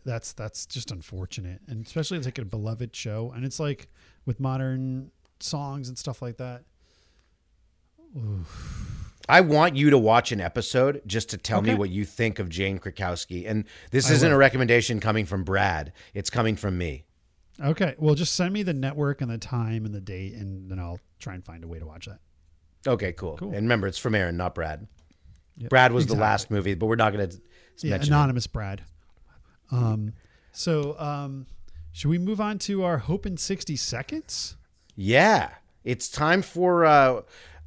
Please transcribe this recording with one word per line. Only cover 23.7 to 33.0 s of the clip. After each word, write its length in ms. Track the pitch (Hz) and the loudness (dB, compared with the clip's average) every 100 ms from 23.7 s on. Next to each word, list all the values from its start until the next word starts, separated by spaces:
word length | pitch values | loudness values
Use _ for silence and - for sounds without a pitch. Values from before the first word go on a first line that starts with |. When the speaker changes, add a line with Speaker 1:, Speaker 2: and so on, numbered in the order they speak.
| 117 95 | 2 0
Speaker 2:
it's 120 | - | -4
from 160 | 123 107 | -2 0
Aaron, 200 | 87 85 | 0 -2
not 180 | 90 - | -4 -4
Brad. 320 | 80 78 107 _ _ _ - - _ - | -6 -8 -14 _ _ _ -20 -20 _ -14
Speaker 1:
Yep. 120 | 113 | 2
Speaker 2:
Brad 220 | 131 127 | 6 6
was 140 | 120 117 | 6 2
the 60 | |
Speaker 1:
Exactly. 80 | 107 | 2
Speaker 2:
last 300 | 107 104 - | 2 2 0
movie, 220 | 104 95 | -2 0
but 140 | 90 110 | 0 0
we're 80 | 117 | 2
not 160 | 107 | 2
gonna 140 | 101 95 | 0 -4
s- 140 | 90 - _ _ - | -6 -20 _ _ -8
Speaker 1:
Yeah, 80 | 156 | -2
Speaker 2:
mention 220 | 98 147 | 0 4
him. 40 | 147 | 4
Speaker 1:
anonymous 280 | 139 123 - | 4 0 -4
Brad. 360 | 117 98 98 - - _ _ _ - - _ - | -8 -8 -10 -14 -20 _ _ _ -20 -20 _ -4
Um, 440 | 123 117 110 107 - _ _ _ | 0 0 0 -4 -8 _ _ _
so, 480 | - 175 156 143 151 | -6 -2 -2 -2 -6
um, 460 | 147 143 143 135 131 - - - - | -6 -6 -8 -12 -14 -16 -16 -16 -16
should 180 | - 143 | -4 0
we 80 | 170 | 0
move 240 | 180 214 | 0 -2
on 160 | 208 208 | -2 -4
to 240 | - 196 | -4 -2
our 140 | 175 | 0
Hope 280 | 156 | 0